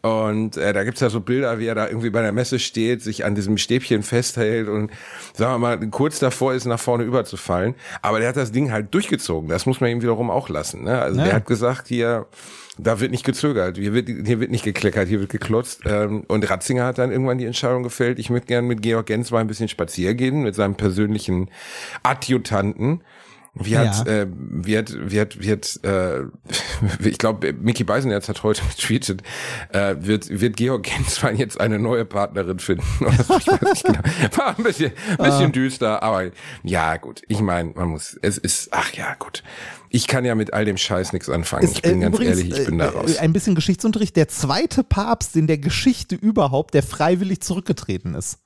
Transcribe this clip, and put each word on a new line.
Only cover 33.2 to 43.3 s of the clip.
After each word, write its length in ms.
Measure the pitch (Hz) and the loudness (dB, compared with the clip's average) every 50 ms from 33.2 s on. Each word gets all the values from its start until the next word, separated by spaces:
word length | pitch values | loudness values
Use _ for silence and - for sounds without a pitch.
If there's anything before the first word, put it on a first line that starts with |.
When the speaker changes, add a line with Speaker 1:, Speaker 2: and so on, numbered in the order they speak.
| 123 | 6
Speaker 1:
so, 120 | - 381 349 | 6 4 4
ich 100 | - - | 6 4
weiß 120 | 392 - | 4 4
nicht 240 | - 392 370 - - | 4 2 2 4 4
genau. 120 | 370 320 - - - 165 180 - 107 - | 2 2 4 2 -2 0 2 0 2 2
War 200 | - 277 240 - | 0 0 0 0
ein 60 | - | 2
bisschen, 300 | 226 - 127 127 160 127 - - - 214 190 - | 0 0 2 2 -2 -2 -2 -6 -4 -2 0 2
bisschen 280 | 185 139 143 139 139 | 4 4 6 6 4
Speaker 2:
Ah. 20 | 135 | 4
Speaker 1:
düster, 540 | - 127 131 131 131 - 120 110 107 - - | 4 2 0 0 0 0 0 0 2 2 2
aber 220 | 110 107 95 92 90 - - - - - - | 2 2 0 0 -4 -6 -12 -18 -16 -16 -10
ja, 340 | - - 92 87 80 80 80 82 | -4 0 0 2 2 2 0 -2
gut. 240 | - 62 57 - - | -6 -12 -16 -18 -4
Ich 140 | _ 107 101 | _ 0 0
mein, 320 | 110 95 87 87 85 82 - | 2 2 2 0 -2 -4 -4
man 140 | - 90 85 | -2 -2 -2
muss, 280 | 78 76 - - - - | -2 -4 -8 -12 -10 -2
es 160 | - 98 - - | 0 0 0 0
ist, 300 | - 92 - - - - | -2 -2 -2 -2 -2 -2
ach 220 | - - - - | -2 -2 -2 -2
ja, 240 | - - - - - - | -6 -6 -8 -8 -8 -8
gut. 240 | - - - - - - - - - - - - - _ | -10 -12 -12 -14 -14 -14 -18 -16 -16 -16 -16 -18 -10 _
Ich 180 | - 123 - | 0 0 2
kann 180 | - - 131 123 | 2 0 2 2
ja 120 | 123 113 | 2 2
mit 180 | 110 107 - - | 2 0 0 0
all 100 | 101 107 | 0 2
dem 120 | 104 98 | 2 0
Scheiß 360 | 92 - - 101 90 92 - | 0 0 0 0 0 0 -2
nichts 160 | - 87 - - | -4 -4 -2 -2
anfangen. 360 | 65 82 80 - - - 190 | -2 -2 0 -2 2 2 2
Speaker 2:
Ist, 80 | - - | 2 2
Speaker 1:
Ich 80 | - | 2
bin 160 | - 170 185 - | 2 2 2 4
Speaker 2:
äh, 40 | 175 | 2
Speaker 1:
ganz 100 | - - | 2 2
Speaker 2:
übrigens, 240 | - 247 - - 90 | 2 2 2 2 2
Speaker 1:
ehrlich, 180 | 90 87 - 139 | 0 -2 -2 -2
ich 60 | 135 | 0
bin 120 | - 85 85 | 0 0 0
Speaker 2:
äh, 60 | 82 | 0
Speaker 1:
da 60 | - | 0
raus. 260 | - - - 165 160 | 0 -2 -2 0 0
Speaker 2:
äh, 20 | - | 2
ein 140 | 160 160 | 2 2